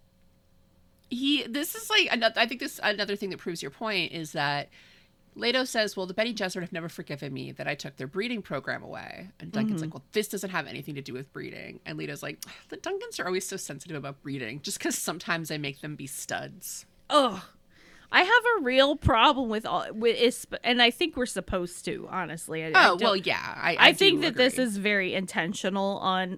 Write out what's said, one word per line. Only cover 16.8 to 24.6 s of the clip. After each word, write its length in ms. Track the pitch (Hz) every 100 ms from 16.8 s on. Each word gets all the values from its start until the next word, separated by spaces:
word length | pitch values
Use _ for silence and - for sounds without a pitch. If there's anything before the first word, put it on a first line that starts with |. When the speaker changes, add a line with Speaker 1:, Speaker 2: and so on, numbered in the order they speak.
| - _ -
Speaker 2:
Ugh. 320 | 294 247 - - _ _ - - - -
I 100 | 247
have 200 | 370 466 466 440
a 40 |
real 340 | 247 262 277 294
problem 500 | 302 226 277 262 233
with 180 | 214 120
all, 200 | 160 -
with, 240 | 220 233 190
is, 280 | 240 - - - 233
and 160 | 247
I 100 | 240
think 240 | - 349 269
we're 100 | 247
supposed 600 | 190 - 185 175 - 180
to, 240 | - -
honestly. 500 | 185 160 160 - 160 160
I, 20 |
I 40 |
Speaker 1:
Oh, 260 | 381 247 180
Speaker 2:
don't, 40 |
Speaker 1:
well, 140 | 226 196
yeah. 380 | 160 98 - -
I, 200 | 165 151
Speaker 2:
I 120 | 277
Speaker 1:
I 60 |
Speaker 2:
think 240 | 302 392 294
Speaker 1:
do 80 | 320
Speaker 2:
that 80 | 233
this 200 | 254
Speaker 1:
agree. 100 | 254